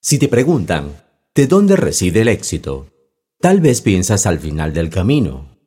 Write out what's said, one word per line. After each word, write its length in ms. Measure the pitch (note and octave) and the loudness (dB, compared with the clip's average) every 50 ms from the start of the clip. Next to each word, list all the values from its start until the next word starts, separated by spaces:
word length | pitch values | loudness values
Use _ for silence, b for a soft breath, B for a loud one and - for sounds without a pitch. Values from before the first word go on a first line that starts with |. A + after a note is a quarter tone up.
Si 180 | - - D3 C3 | 0 0 0 2
te 100 | C#3 - | 2 2
preguntan, 640 | - A#2 C3 D3+ F3 C3+ F2 - F2 D2+ C#2+ C#2+ D2 D#2 _ _ _ _ _ _ _ | 2 2 2 2 0 0 0 -2 -4 -4 -4 -8 -14 -16 _ _ _ _ _ _ _
"¿de 120 | - C#3+ | 0 2
dónde 300 | C3 F3 G3 G3+ G3 G3 | 4 4 4 4 4 2
reside 460 | F#3 - - - - - F2+ E2+ A2 | 2 2 -2 -2 -2 -2 0 2 2
el 60 | A2+ A#2 | 2 2
éxito?", 600 | G#2 - - - - D#2 - - C2+ C2+ C#2 - _ _ _ _ _ _ _ _ _ _ | 0 -2 -4 -8 -8 -8 -6 -8 -10 -10 -12 -18 _ _ _ _ _ _ _ _ _ _
tal 200 | - F3 F#3+ G3+ | 0 2 2 4
vez 220 | D#3+ D3 A#2+ A2 | 4 2 2 2
piensas 440 | - - G2 F2+ F2+ - A2 G2+ - | 0 0 0 0 2 0 0 0 0
al 120 | G2 E2+ D2 | 0 -2 -2
final 340 | C2+ D#2 D2 D#2 D#2 D#2 | -4 -6 -6 -4 -4 -4
del 180 | D2+ E2 E2 D#2+ | -4 -4 -6 -4
camino 680 | D#2+ F#2+ F#2 A2 C#3+ D3+ A2+ D2+ C2 C2+ C#2+ C#2 _ _ _ | -4 -2 0 0 0 0 0 -2 -6 -10 -16 -20 _ _ _